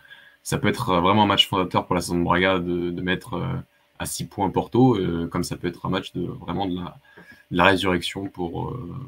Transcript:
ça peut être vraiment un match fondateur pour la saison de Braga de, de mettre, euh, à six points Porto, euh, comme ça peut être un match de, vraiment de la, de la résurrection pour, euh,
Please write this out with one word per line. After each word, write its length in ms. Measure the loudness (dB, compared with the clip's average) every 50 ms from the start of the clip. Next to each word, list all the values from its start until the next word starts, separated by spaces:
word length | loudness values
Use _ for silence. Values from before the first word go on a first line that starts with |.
| -16 -20 -20 -20 -20 -20 -20 _ _
ça 140 | -4 -4 0
peut 100 | 0 0
être 320 | 0 0 0 0 2 4
vraiment 220 | 4 4 6 6 6
un 40 | 4
match 200 | 4 2 2 2
fondateur 380 | 2 0 0 2 0 -2 0
pour 100 | 0 0
la 60 | -2
saison 160 | 0 0 0 0
de 40 | 2
Braga 360 | 2 4 4 4 4 2 2
de, 320 | 0 0 -2 -2 -2 -2
de 100 | -4 -4
mettre, 340 | -2 -2 -2 -2 -4 -8 -6
euh, 100 | -6 -4 -4 -4 -6 -8 -10 _ _ _ _ _ -10
à 60 | -8
six 200 | -8 -6 -8 -10
points 240 | -8 -4 -2 -2 0
Porto, 440 | 0 0 -2 2 4 4 6 6 6
euh, 320 | 4 0 -2 -2 -2 -4 -4
comme 160 | -4 -4 -4
ça 140 | -4 -6 -6
peut 100 | -6 -8
être 180 | -6 -6 -6 -4
un 20 |
match 240 | -4 -4 -4 -6 -6
de, 80 | -6
vraiment 460 | -6 -6 -8 -10 -8 -8 -6 -4 -4 -4
de 80 | -4
la, 220 | -6 -8 -10 -14 -16 -20 -20 -20 -20 -20 -20 -20 -20 _ _
de 60 | 2 6
la 80 | 6
résurrection 600 | 6 6 6 2 0 0 0 -2 -4 -6 -8 -8 -8
pour, 420 | -8 -8 -8 -6 -6 -6 -6 -6
euh, 260 | -8 -8 -10 -12 -12 -12 -14